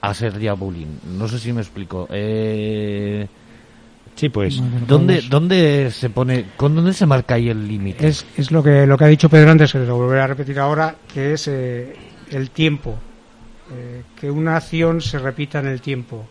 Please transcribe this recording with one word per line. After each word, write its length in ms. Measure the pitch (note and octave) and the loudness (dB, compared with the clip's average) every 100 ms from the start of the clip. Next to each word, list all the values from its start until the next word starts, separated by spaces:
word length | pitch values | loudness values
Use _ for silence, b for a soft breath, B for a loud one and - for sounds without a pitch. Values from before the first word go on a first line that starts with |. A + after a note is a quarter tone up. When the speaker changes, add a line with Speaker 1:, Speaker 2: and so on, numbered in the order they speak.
Speaker 1:
a 140 | G2+ | -4
ser 240 | G2+ A2+ G2+ | -4 -6 -4
ya 140 | G#2+ | -6
bullying. 440 | G2+ G2 F2 D#2 D2 - F2+ | -4 -6 -10 -12 -14 -12 -8
No 100 | G#2+ | -6
sé 100 | A#2+ | -6
si 140 | A2+ | -6
me 80 | A#2+ | -6
explico. 480 | G2+ - F#2 F#2+ F2+ | -8 -12 -12 -10 -8
Eh, 1160 | G2+ G#2 A2 A2 G#2+ G#2 G#2+ G#2 G2+ G#2 G#2 G#2 b b b b b b b - | -8 -6 -4 -4 -4 -4 -6 -6 -6 -6 -6 -8 b b b b b b b -20
Speaker 2:
Sí, 160 | - D3+ | -6 -4
pues. 280 | A2 F#2+ C3+ | -2 -2 -2
Speaker 3:
Bueno, 220 | B2 A#2+ A#2+ | -4 -4 2
Speaker 1:
¿dónde, 260 | C#3+ F3 | 4 4
Speaker 3:
vamos. 160 | F3+ B2 | 2 2
Speaker 1:
dónde 600 | C#3 E3+ F#3 D#3+ C#3+ C3+ | 0 2 2 4 2 0
se 180 | A2 B2+ | -4 -6
pone, 360 | A2 B2+ B2+ G2 - | -2 -2 -2 -4 -2
con 180 | C#3+ | 0
dónde 180 | D#3 E3+ | 2 0
se 140 | F#3+ F3 | 2 2
marca 300 | C3+ - A#2+ | 2 2 0
ahí 120 | A#2 | 0
el 180 | A2 G#2 | -2 -4
límite? 400 | G#2 G2 F#2 D3+ | -6 -6 0 0
Speaker 3:
Es, 180 | D3 - - | 0 -6 -6
es 140 | C3+ | 0
lo 140 | D#3+ | 2
que, 200 | D3 C#3+ | 6 6
lo 140 | C#3 C#3 | 6 6
que 60 | |
ha 40 | D3+ | 6
dicho 200 | D3+ - | 6 8
Pedro 240 | D#3 D3+ | 8 10
antes, 180 | D#3+ D3+ | 8 6
que 80 | C3+ | 2
lo 180 | B2 A#2+ | -2 0
volveré 240 | B2 C3+ | 0 2
a 40 | C3+ | 0
repetir 320 | C3+ C#3 C#3 | -2 -6 -2
ahora, 380 | C#3 D3+ D#3+ D#3 - | -2 0 -2 -4 -14
que 200 | C#3+ C#3 | -6 -4
es, 120 | D3+ D3+ | -4 -4
eh, 480 | C3+ B2+ A#2+ B2 - - - - | -6 -6 -8 -10 -16 -20 -20 -12
el 180 | C#3 C3 | -8 -8
tiempo. 480 | - D#3 D3 A#2+ A2 - - _ _ - - - | -2 0 0 -8 -12 -14 -20 _ _ -20 -20 -18
Eh, 300 | B2+ B2 B2 A#2+ - | -16 -14 -16 -18 -12
que 100 | C#3+ | -8
una 280 | D3 D#3+ E3 | -4 -2 -2
acción 440 | - E3 E3 E3 | -4 -2 0 0
se 200 | D#3 D3 | -4 -6
repita 400 | C3 B2+ C#3+ D3+ | -6 -6 -8 -6
en 80 | C#3 | -6
el 120 | C3 | -6
tiempo. 460 | C#3+ C3 A#2+ A#2 A2 | -6 -8 -8 -14 -16